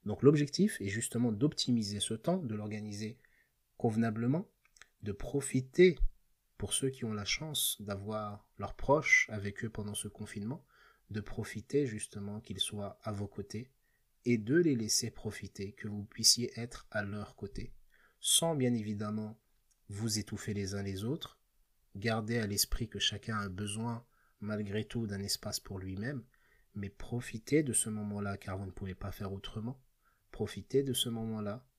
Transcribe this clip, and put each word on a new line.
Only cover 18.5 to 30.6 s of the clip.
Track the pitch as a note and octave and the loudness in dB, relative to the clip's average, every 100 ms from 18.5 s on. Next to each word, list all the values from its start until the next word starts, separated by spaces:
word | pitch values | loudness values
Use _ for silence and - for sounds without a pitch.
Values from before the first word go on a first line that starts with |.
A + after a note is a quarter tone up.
bien | D#3 B2 | 4 4
évidemment | A#2+ G#2+ G#2 G#2+ G#2+ G#2+ A2+ _ _ _ _ - | 4 0 -2 -2 -2 -4 -10 _ _ _ _ -12
vous | G2+ A2+ G#2 | -4 0 0
étouffer | G2 G#2 - | -2 -6 -4
les | G2+ F#2+ | -2 -2
uns | G2+ | -2
les | G2 F#2+ | -4 -4
autres. | A2 E3 - - _ _ _ _ _ | -2 -4 -6 -16 _ _ _ _ _
Gardez | G2+ A2+ A2+ A2 A#2 | -4 0 0 2 0
à | G#2+ | 2
l'esprit | G2+ - - G#2+ | 0 2 0 -2
que | G2+ | 0
chacun | - G2 - G#2+ | -2 -2 -4 -4
a | G2+ | -4
besoin | F#2 G#2 G#2 A#2 A#2 - _ _ _ | -4 -4 -4 -4 -4 -10 _ _ _
malgré | G#2 G#2+ G#2 G#2 | -4 -4 -2 -2
tout | G#2 A#2+ A2 | -2 -2 -2
d'un | G2 | -4
espace | G2 - G#2+ - | -2 -4 -4 -6
pour | - G2 | -6 -8
lui-même, | F#2+ F#2+ A#2 C#3+ - _ _ _ _ | -6 -4 -4 -6 -10 _ _ _ _
mais | G#2 G2 | -8 -8
profitez | - G2+ A#2+ - A2+ - D3 | -8 -6 -4 -6 -10 2 4
de | C#3+ | 4
ce | A2 A2+ | 0 0
moment-là | G#2+ G#2 G2+ G2+ G2 | -4 -4 -2 -2 -4
car | - F#2+ | -6 -6
vous | G2 | -6
ne | |
pouvez | - F#2+ | -6 -8
pas | F#2 G2 | -6 -8
faire | - G2 | -6 -6
autrement. | G2 - A2 A2+ C3 _ _ _ _ _ | -6 -8 -6 -6 -8 _ _ _ _ _
Profitez | - G#2 G2 | -6 -6 -6